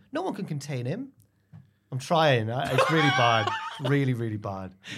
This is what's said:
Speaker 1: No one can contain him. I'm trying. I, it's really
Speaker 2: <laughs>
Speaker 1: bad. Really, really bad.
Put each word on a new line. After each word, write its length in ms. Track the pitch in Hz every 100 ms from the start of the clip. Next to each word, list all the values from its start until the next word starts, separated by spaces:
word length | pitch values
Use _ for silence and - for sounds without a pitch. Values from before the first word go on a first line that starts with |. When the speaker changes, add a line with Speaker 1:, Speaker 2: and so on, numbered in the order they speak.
| _
Speaker 1:
No 100 | 302
one 120 | 370
can 100 | 202
contain 420 | 175 147 143 131 120
him. 220 | 190 269 - _ _ _ - - _ _
I'm 80 | 127
trying. 520 | - 165 156 123 110
I, 220 | 123 -
it's 180 | 135 523
really 180 | 160 147
Speaker 2:
<laughs> 80 | 127
Speaker 1:
bad. 320 | 120 113 107 - - -
Really, 340 | 135 143 131
really 220 | 117 117 104
bad. 380 | 104 95 95 - -